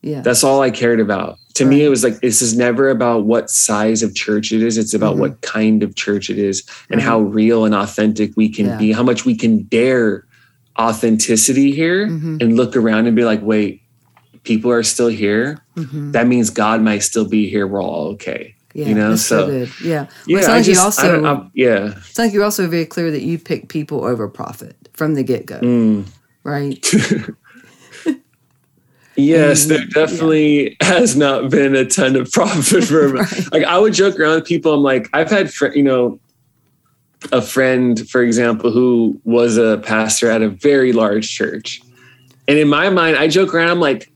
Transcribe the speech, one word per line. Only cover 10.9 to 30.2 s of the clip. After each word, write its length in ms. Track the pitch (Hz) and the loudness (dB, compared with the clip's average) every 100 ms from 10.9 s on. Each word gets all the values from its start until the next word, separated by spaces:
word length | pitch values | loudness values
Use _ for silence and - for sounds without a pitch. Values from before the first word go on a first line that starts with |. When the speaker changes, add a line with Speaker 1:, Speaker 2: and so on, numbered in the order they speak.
| 110 117 110 - 110 - 135 139 | 0 0 0 2 0 2 2 2
Speaker 2:
here 340 | 139 165 185 214 | 2 0 0 -2
Speaker 1:
Mm-hmm. 300 | 165 160 156 | -6 -6 -2
Speaker 2:
and 160 | 120 113 | 0 2
look 200 | 120 127 | 0 0
around 300 | 113 110 117 | 0 2 2
and 100 | 113 | 2
be 80 | |
like, 180 | 117 104 | 2 0
"Wait, 400 | 104 107 104 - _ _ _ _ _ - | 0 -2 -2 -6 _ _ _ _ _ -20
people 260 | - 110 123 | -4 -2 0
are 140 | 120 | 0
still 240 | 113 - 120 | -2 -2 -2
here. 500 | 110 101 107 127 151 _ - | 0 -2 -2 -2 -8 _ -12
Speaker 1:
Mm-hmm. 360 | 147 147 147 | -10 -10 -6
Speaker 2:
That 160 | 143 120 | -2 0
means 200 | 123 107 | 2 0
God 300 | - 107 113 | -2 -2 0
might 200 | 110 104 | 0 -2
still 220 | - 113 104 | -4 -4 -2
be 220 | 107 101 | -2 -2
here. 180 | 104 98 | -2 -4
We're 160 | 98 | -4
all 240 | 90 82 78 | -6 -6 -8
okay." 420 | 104 - 65 - _ _ | -10 -10 -12 -14 _ _
Speaker 1:
Yeah, 140 | - 147 | -10 -2
Speaker 2:
You 40 | |
know, 160 | 107 107 | 0 0
Speaker 1:
that's 120 | 110 | 0
so 180 | - 110 | 0 0
Speaker 2:
so 60 | 95 | 0
Speaker 1:
good. 180 | 131 123 - | -2 -6 -8
Yeah. 200 | 170 156 | -6 -4
Well, 60 | 139 - - | -6 -16 -2
Speaker 2:
yeah, 100 | 180 | 2
Speaker 1:
it 40 | |
sounds 40 | 180 | 4
Speaker 2:
I 80 | 131 | 4
Speaker 1:
like 80 | 226 | 4
you 60 | |
Speaker 2:
just, 260 | 180 190 208 | 4 2 0
I 80 | 185 | 2
don't, 160 | 165 151 | 2 0
Speaker 1:
also, 140 | 139 | -2
Speaker 2:
I'm, 80 | - | -6
yeah. 320 | - 123 107 104 | 0 2 2 -2
Speaker 1:
it 80 | 98 - | -10 -12
sounds 60 | - 233 | -2 0
like 40 | |
you're 100 | 202 | 0
also 240 | 208 208 180 | -2 -2 -2
very 160 | 170 160 | -2 -4
clear 240 | - 165 | -4 -4
that 120 | 151 | -4
you 140 | 127 165 | -4 -6
pick 300 | - 156 - | -6 -8 -6
people 360 | 160 147 147 | -10 -6 -6
over 240 | - 123 104 | -4 -4 -6
profit 480 | - - - - - _ | -10 -16 -14 -20 -20 _
from 220 | - 156 | -6 -4
the 100 | 147 | -2
get-go, 340 | 131 123 - - | -2 -4 -6 -16
Speaker 2:
Mm. 440 | 120 120 113 104 95 - _ _ | -8 -2 0 0 -4 -18 _ _
Speaker 1:
right? 340 | - 143 143 131 - | -8 -6 -6 -6 -2
Speaker 2:
<laughs> 0 | 214 - - - - _ - - _ _ - 330 269 _ _ _ _ _ _ _ _ _ - | -2 0 -4 -6 -16 _ -20 -20 _ _ -10 -6 -6 _ _ _ _ _ _ _ _ _ 0
Yes, 440 | 139 160 147 147 | 2 4 4 2
Speaker 1:
And, 80 | 147 | 2
Speaker 2:
there 60 | 156 | 0
Speaker 1:
yeah. 60 | 117 147 156 | 0 0 0
Speaker 2:
definitely 680 | 170 | 0